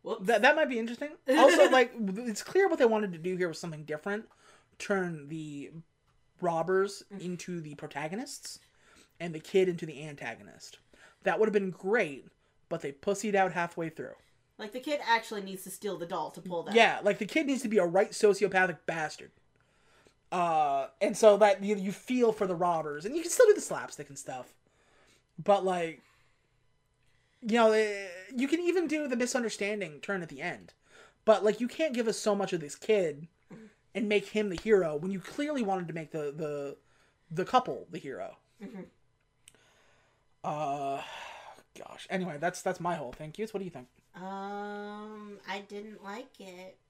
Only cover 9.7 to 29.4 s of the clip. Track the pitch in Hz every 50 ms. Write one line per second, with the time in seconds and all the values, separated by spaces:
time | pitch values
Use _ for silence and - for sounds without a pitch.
9.7 | 175 170 175 160 147 131 151 156 143 139 147 120 117 110 104 87 - - - -
10.7 | - _ _ _ - _ - - _ _ _ 190 170 160 220 220 202 208 196 185
11.7 | 170 - - 190 214 240 196 156 139 120 - - _ _ _ _ _ _ _ _
12.7 | 170 160 - 143 135 _ - 202 196 196 - 214 196 196 190 180 156 180 170 170
13.7 | - - 165 160 - - - - - _ _ _ _ _ _ _ _ - 214 208
14.7 | - 254 254 302 294 285 - - 233 226 220 - 226 202 196 190 190 185 - 185
15.7 | - - - 202 185 160 170 170 185 170 156 - - 185 - 185 175 170 156 -
16.7 | 202 226 220 185 147 113 151 208 196 - 214 190 - 311 311 277 277 226 - 214
17.7 | 214 202 175 175 165 190 220 214 - - - 208 190 196 208 185 185 185 185 180
18.7 | 165 - _ - 165 165 156 147 - - - - _ _ _ _ _ _ _ _
19.7 | _ _ _ _ _ _ _ - _ _ _ _ 175 180 175 170 160 156 151 143
20.7 | 139 139 135 - _ _ 202 - 208 - 226 214 202 196 214 208 196 196 196 202
21.7 | 214 196 185 202 185 - - - 254 247 240 226 220 220 208 185 175 160 180 175
22.7 | 170 160 156 151 147 147 160 214 277 339 330 349 - - 508 415 403 302 - -
23.7 | 170 135 120 - - - 147 - 139 - - - 131 127 123 - _ _ _ _
24.7 | _ _ _ _ _ _ _ _ _ _ _ _ _ - 156 - 196 196 180 190
25.7 | 180 180 170 165 156 - _ _ _ _ _ _ _ _ _ _ _ _ _ _
26.7 | _ _ _ _ _ _ _ _ _ _ _ _ _ _ 254 220 214 240 226 220
27.7 | 214 220 220 208 208 202 196 190 175 185 185 202 269 240 262 277 320 330 349 339
28.7 | 330 381 339 285 302 302 302 269 254 233 247 240 - 254